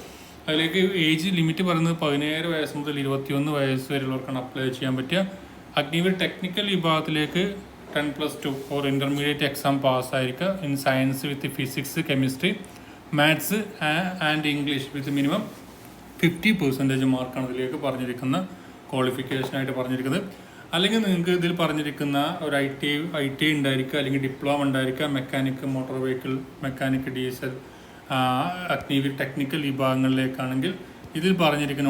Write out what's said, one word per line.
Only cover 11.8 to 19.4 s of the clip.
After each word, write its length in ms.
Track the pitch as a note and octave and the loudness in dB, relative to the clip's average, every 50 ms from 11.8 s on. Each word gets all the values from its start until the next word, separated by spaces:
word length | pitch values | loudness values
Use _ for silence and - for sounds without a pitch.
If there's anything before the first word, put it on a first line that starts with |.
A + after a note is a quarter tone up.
| D3 - - E3+ D#3+ - | -4 -2 -2 -2 0 2
chemistry, 420 | C#3+ C3+ C3+ B2+ - - F3 F#3+ G#3 - - - - - - - - - - - D#3 D3 | 2 2 2 2 0 0 0 0 0 -2 -8 -14 -16 -18 -18 -18 -18 -18 -10 -2 2 4
maths 300 | D3 D#3 D#3+ D3+ - - G3 A3 G#3 G3+ - - D#3+ D3+ | 6 6 4 4 2 0 0 0 -2 -4 -6 -4 -2 0
a-, 160 | D3+ E3+ F#3+ F3+ - - D#3+ D3+ | 0 0 0 -2 -2 0 0 0
and 140 | D#3 D#3 D3+ D3+ C#3+ | 2 2 2 0 0
English 300 | D3 C#3 C#3+ C#3 C3 - - - C#3+ | 0 0 0 -2 -2 -4 -4 -6 -6
with 120 | C3+ D3 C#3 C#3+ | -4 -2 0 2
minimum 220 | C#3 C#3 F3 A3 A3 - - - - - - - - - - - - - - - | 2 2 2 0 -2 -4 -12 -16 -18 -18 -18 -18 -18 -18 -18 -18 -20 -14 -4 2
fifty 280 | F3+ E3+ F3 - - G#3+ G#3+ - | 2 2 2 4 4 4 4 4
percentage 440 | B2 C3+ C3 C3+ C3+ C3+ C3 C3 C3+ C3 | 2 2 2 2 2 2 2 4 4 4
മാർക്കാണ് 340 | C3 B2+ B2+ B2+ - C3 B2+ B2 | 4 2 0 -4 -4 -4 -4 -4
ഇതിലേക്ക് 280 | B2 B2+ B2+ B2+ D#3 D3 C#3+ | -2 -4 -4 -4 -4 -2 -2
പറഞ്ഞിരിക്കുന്ന 520 | C3+ B2+ B2+ B2+ B2+ B2 B2 C3+ C3 D3 F3+ F#3+ F#3 - - - - - - - - | -2 -2 -2 -4 -4 -4 -4 -2 0 0 0 -2 -4 -10 -16 -18 -18 -20 -18 -10 -4
ക്വാളിഫിക്കേഷനായിട്ട് 840 | C#3+ C3 B2+ B2+ B2 C3+ C3 - C#3 C3 | 0 2 2 2 0 -2 -4 -4 -2 -2